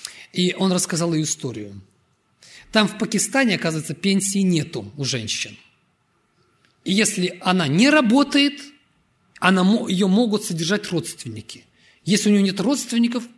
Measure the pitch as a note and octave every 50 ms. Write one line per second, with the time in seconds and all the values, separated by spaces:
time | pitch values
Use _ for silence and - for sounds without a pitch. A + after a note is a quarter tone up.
0 | - - - - - - - F#3 F3+ F3+ E3+ - F#3+ F#3+ F3+ F3+ - - F#3+ D#3+
1 | E3+ E3+ E3 D#3 D#3 D3 - - - C3 A2 A2 G#2 G2+ G2+ G2 F#2+ _ _ _
2 | _ _ _ _ _ _ _ _ - - - - - - - G#3+ G#3+ - - -
3 | A3 - - G3 - - - C#4 C4+ A3+ F3+ - - E3 D#3+ D#3 D3+ - D3+ -
4 | - G3 G3 G3 F#3+ - G3 G3+ G3 F#3 F3 D#3 C3+ - - B2 G2+ G2+ - C#3+
5 | C#3 A#2+ C3 A#2+ G#2+ - - - - G#2+ G2+ - - _ _ _ _ _ _ _
6 | _ _ _ _ _ _ _ _ _ _ _ _ _ _ _ _ - - F#3+ G#3
7 | G#3+ - - F#3 F3+ E3+ - - - F#3 F#3 F#3 E3 C3+ C#3+ F3 A#3+ C#4+ D4+ D#4
8 | C4+ G3+ A#3 C#4 C#4+ C#4 - C#4+ C#4+ C#4+ C#4+ - - - - _ _ _ _ _
9 | _ _ _ _ _ _ _ - - F3+ F#3+ F#3 F3+ F#3+ A3 G#3+ - - F#3+ F3+
10 | G#3 F#3+ F#3 A3 B3 A3 G3+ - - - F3 D#3+ E3 D#3+ G#3 G#3 G#3 - F#3 D#3+
11 | - - - - - B2+ G#2+ G#2+ - - - - - _ _ _ _ _ _ _
12 | - - G#3+ G3 - G#3+ G#3 G3+ G3 F#3+ F#3 G3+ F3+ A#3+ D4 B3 - - A#3 A#3
13 | A#3 A#3 B3 B3 A#3 - -